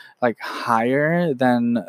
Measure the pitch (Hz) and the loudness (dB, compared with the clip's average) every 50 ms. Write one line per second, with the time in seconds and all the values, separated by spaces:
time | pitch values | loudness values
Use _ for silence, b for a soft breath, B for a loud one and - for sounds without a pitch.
0 | B B B B - 123 110 - - - - - - - 117 113 113 120 131 143 | B B B B -2 -2 -2 -4 -8 -12 -10 -6 -2 0 0 0 2 0 0 0
1 | 147 156 170 175 175 170 139 123 131 127 123 120 120 120 120 117 - | 0 2 0 0 0 0 0 0 2 2 2 2 2 0 0 -2 -4